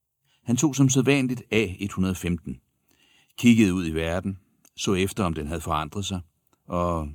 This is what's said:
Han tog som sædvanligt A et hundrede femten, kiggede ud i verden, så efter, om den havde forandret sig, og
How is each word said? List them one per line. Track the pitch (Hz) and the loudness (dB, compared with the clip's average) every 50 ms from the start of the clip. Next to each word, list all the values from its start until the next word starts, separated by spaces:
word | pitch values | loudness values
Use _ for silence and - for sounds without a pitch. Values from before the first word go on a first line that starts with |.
| _ _ _ _ _ _ _ _ - | _ _ _ _ _ _ _ _ -4
Han | 120 117 | -2 0
tog | 120 165 151 127 | 2 2 0 4
som | 139 139 127 | 4 4 4
sædvanligt | - 135 117 135 143 139 127 123 127 120 - - | 4 4 2 2 2 2 0 -2 -4 -6 -6 -2
A | 104 110 107 90 90 - | 0 0 0 0 -4 -6
et | 98 95 - | -8 -6 -4
hundrede | 95 92 95 90 | -2 -2 -2 -2
femten, | - - 87 87 82 - 67 65 - _ _ _ _ _ _ _ _ _ _ _ _ _ _ _ | -2 -4 -4 -4 -4 -6 -10 -14 -14 _ _ _ _ _ _ _ _ _ _ _ _ _ _ _
kiggede | - - 120 117 113 110 92 90 | 2 6 6 8 8 6 4 4
ud | 95 87 | 0 -2
i | 80 78 | -2 -2
verden, | 80 82 82 85 95 92 98 98 - _ _ _ _ _ _ _ | -2 -2 -2 -2 -4 -4 -6 -8 -10 _ _ _ _ _ _ _
så | - - 117 98 | -6 -2 -2 0
efter, | 90 95 95 - - 95 | 0 0 -2 -2 -2 -2
om | 85 82 | -2 -2
den | 78 73 | -4 -6
havde | 73 85 85 | -6 -6 -6
forandret | - 87 80 76 76 76 - 104 95 | -4 -4 -4 -4 -4 -6 -8 -8 -6
sig, | - 98 90 82 _ _ _ _ _ _ _ _ | -6 -6 -8 -8 _ _ _ _ _ _ _ _
og | - 87 87 87 87 85 80 78 73 | -6 -4 -2 0 0 -2 -2 -4 -6